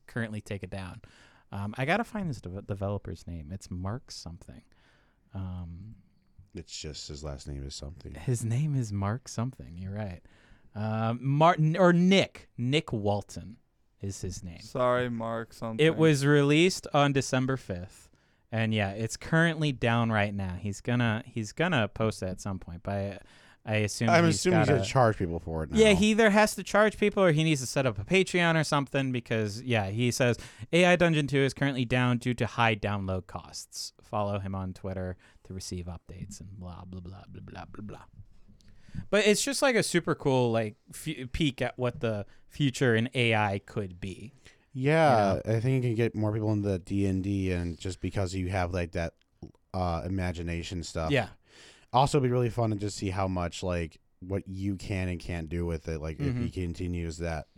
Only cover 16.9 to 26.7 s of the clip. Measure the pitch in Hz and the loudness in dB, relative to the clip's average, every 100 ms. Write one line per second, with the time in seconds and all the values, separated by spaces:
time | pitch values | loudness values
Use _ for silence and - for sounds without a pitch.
16.9 | 147 143 139 - 131 131 131 - 90 90 | 4 4 2 2 0 0 -2 -4 -8 -10
17.9 | - - _ _ _ _ 113 110 110 98 | -16 -20 _ _ _ _ -2 0 2 0
18.9 | 104 113 - - 160 165 160 151 117 117 | -2 -6 -6 0 2 4 2 -2 0 2
19.9 | 117 113 107 104 101 95 90 104 98 - | 2 2 2 0 -2 -4 -6 -6 -6 -2
20.9 | 123 117 110 - 117 104 - 175 139 104 | 0 2 0 -4 -8 -6 -2 0 2 0
21.9 | - 110 - 92 92 104 92 - 85 98 | 0 -2 -2 -6 -6 -6 -8 -8 -10 -6
22.9 | 101 101 98 - - - _ 117 107 107 | -4 -6 -8 -16 -20 -20 _ -2 0 0
23.9 | - 120 170 165 151 185 - 104 139 - | 0 4 6 6 4 4 4 4 4 2
24.9 | 135 117 - 87 85 82 80 78 220 220 | 4 4 4 -2 -2 -4 -4 0 6 6
25.9 | 185 214 214 220 208 214 - - | 8 6 6 6 6 4 0 0